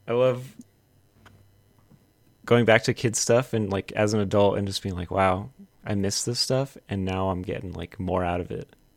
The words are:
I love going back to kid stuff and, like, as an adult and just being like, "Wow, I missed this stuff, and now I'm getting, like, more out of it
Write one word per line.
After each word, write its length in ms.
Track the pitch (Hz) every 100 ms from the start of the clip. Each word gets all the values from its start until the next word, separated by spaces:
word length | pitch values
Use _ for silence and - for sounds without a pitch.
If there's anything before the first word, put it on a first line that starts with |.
| -
I 40 |
love 420 | 120 131 123 131 - - _ _ _ _ _ - - _ _ _ _ _ - _ _ _ _ -
going 180 | 120 113
back 180 | 113
to 100 | -
kid 220 | 120 120 101
stuff 380 | - 120 131
and, 180 | 110 101
like, 200 | 98 -
as 200 | - 107
an 60 | 110
adult 380 | 98 104 101 98
and 100 | 101
just 160 | 98
being 120 | 98 90
like, 140 | 85
"Wow, 400 | 95 95 92 113 - 196 _
I 120 | - 101
missed 320 | 98 - -
this 120 | 120
stuff, 380 | - 131 135 - -
and 160 | 101
now 260 | 92 95 95
I'm 120 | 92
getting, 320 | 92 - 90
like, 260 | 87 85 -
more 240 | 90 90
out 160 | 87 87
of 100 | 87
it 180 | - - _ _